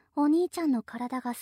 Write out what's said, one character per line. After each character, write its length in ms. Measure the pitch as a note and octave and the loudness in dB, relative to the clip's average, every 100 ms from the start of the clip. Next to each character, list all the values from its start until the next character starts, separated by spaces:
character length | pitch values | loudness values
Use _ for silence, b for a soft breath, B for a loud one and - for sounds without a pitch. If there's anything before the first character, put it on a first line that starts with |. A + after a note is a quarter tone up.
| B C#4+ | B 0
お 120 | D4 | 4
兄 220 | E4 F4+ | 4 2
ち 80 | F4 | 0
ゃ 60 | D#4+ | 0
ん 60 | |
の 100 | A#3 | 0
体 400 | - A#3 B3 B3+ | -2 -8 -6 -6
が 140 | B3 | -6
好 60 | A#3 | -8